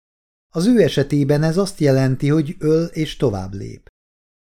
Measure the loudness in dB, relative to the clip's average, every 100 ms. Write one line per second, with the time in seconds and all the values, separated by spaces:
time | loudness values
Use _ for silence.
0 | _ _ _ _ _ -2 2 4 4 2
1 | 0 0 2 2 2 0 -2 0 2 4
2 | 2 0 0 0 -2 -4 0 0 0 -4
3 | -6 -2 -2 -2 -8 -10 -12 -16 -20 _
4 | _ _ _ _ _